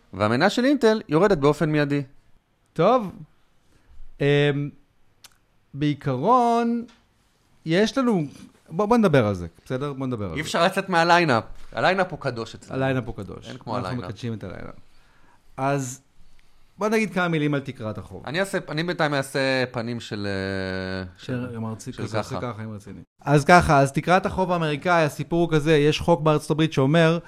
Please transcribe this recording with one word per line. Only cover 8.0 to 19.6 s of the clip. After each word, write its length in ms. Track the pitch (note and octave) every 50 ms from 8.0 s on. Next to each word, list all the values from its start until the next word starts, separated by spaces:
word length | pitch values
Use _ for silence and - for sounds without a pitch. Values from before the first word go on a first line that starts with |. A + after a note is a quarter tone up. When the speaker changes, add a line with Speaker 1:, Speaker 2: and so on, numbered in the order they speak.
| B3+ A#3+ G#3+ F3 D3 C3+ - - - - _ _ _ -
Speaker 2:
בוא, 160 | D#3 F3+ G#3
בוא 120 | G#3 A#3+
נדבר 280 | A#3+ G#3 F3+ D3 C3+ G#2+
על 60 | G#2 G2+
זה, 120 | F2+ F2 E2 - _ _
בסדר? 280 | - C3+ B2+ C#3+ C#3+ C#3
בוא 140 | C3 C3+
נדבר 180 | B2+ B2 G#2+ G2+
על 60 | F2
Speaker 1:
אי 40 | D#2+
Speaker 2:
זה. 60 | C#3+
Speaker 1:
אפשר 240 | D#3 - - E3+ E3+
לצאת 240 | F#3+ F#3 G3 F#3+ F#3+
מהליינאפ. 540 | F3+ E3+ E3 F3 E3+ F3 E3+ D3+ A#2+ A2 - - - - - -
הליינאפ 360 | - - C3+ E3+ F#3+ G3 F#3 F#3
הוא 80 | D3+ C#3
קדוש 360 | - C3+ A#2+ A#2 A2 - -
אצלנו. 180 | G#2 - - -
Speaker 2:
הליינאפ 280 | C3 C3 C3+ C3 B2+ G#2+
הוא 80 | A#2 A2
קדוש. 320 | G#2+ G2 F2 E2 - - A2+
Speaker 1:
אין 80 | B2
כמו 180 | B2+ - A#2+ G#2+
Speaker 2:
אנחנו 100 | G2+ F#2 F2+
Speaker 1:
הליינאפ. 200 | B2 B2 F2+ F2+
Speaker 2:
מקדשים 240 | G2+ - - A#2 A2
את 100 | G2+ G2+
הליינאפ. 300 | F#2 E2+ D#2+ E2 - - - - - - - - _ _ _ - - _ _ _ - -
אז 440 | - C3+ C#3 C#3+ C3+ C3 B2 - - _ _ _ - - - - - - - - - - _ _
בוא 100 | - G3+
נגיד 260 | G#3+ A3+ A3 A3 E3+ E3
כמה 140 | F#3 F3+
מילים 260 | E3+ E3 D3+ D3 D3 D3
על 60 | C#3
תקרת 380 | C#3 C3+ - - A2 G#2+ G#2
החוב. 260 | G#2 F#2 - G2 E2+ -
Speaker 1:
אני 140 | - C#3+ F#3
אעשה, 180 | G3 G3 - F3 - -
אני 140 | D3+ D#3 E3+
בינתיים 300 | F3 E3+ E3 D#3+ D3 D3
אעשה 260 | C#3 C3+ - - C#3+ C3+ C3+ C3 C3